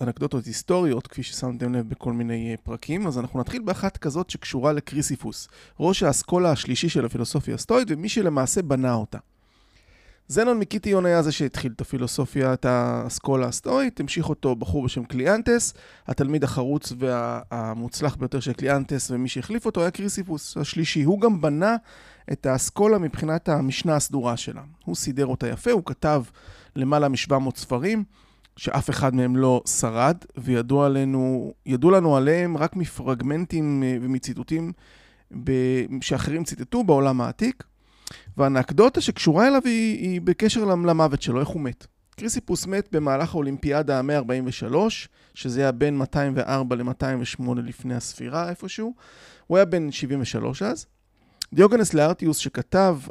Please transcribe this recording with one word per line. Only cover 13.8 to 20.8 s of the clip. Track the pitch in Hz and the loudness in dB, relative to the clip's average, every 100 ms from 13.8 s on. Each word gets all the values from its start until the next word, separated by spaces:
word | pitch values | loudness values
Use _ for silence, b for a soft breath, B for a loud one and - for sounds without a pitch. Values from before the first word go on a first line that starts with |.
| 254 - | 0 -4
המשיך | 143 - 156 | -6 -4 -4
אותו | 151 135 120 | -2 -2 -2
בחור | 101 143 | -2 -2
בשם | 120 - | -2 -4
קליאנטס, | 117 127 139 214 233 233 - - B B B | -6 -2 2 2 2 2 0 -8 B B B
התלמיד | - 139 151 | -2 0 0
החרוץ | 135 123 127 147 - 123 | 0 -2 -2 -2 -4 -4
וה-, | 131 123 117 117 113 | -2 -2 -2 -6 -8
המוצלח | 120 110 110 117 - 151 - | -6 -6 -6 -8 -4 -4 -2
ביותר | 127 135 | -4 -4
של | 131 | -4
קליאנטס, | 120 135 139 135 139 - | -2 0 0 0 -4 -4
ומי | 123 127 | -4 -4
שהחליף | 131 - 226 226 | -6 -6 -4 -2
אותו | 196 | 0
היה | 170 | -2
קריסיפוס | - 202 202 185 151 - - | -2 -4 -4 -6 -8 -8 -8
השלישי. | 147 - | -6 -4